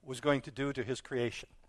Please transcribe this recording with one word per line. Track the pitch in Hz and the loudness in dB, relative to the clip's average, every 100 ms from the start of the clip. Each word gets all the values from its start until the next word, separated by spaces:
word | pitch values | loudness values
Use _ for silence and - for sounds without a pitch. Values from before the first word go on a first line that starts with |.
was | - 123 | -12 -2
going | 147 139 | 4 4
to | 135 | 2
do | 127 139 | -2 -2
to | 135 | 0
his | 110 131 | -2 -2
creation. | - 127 120 - - - | -2 0 0 -2 -12 -20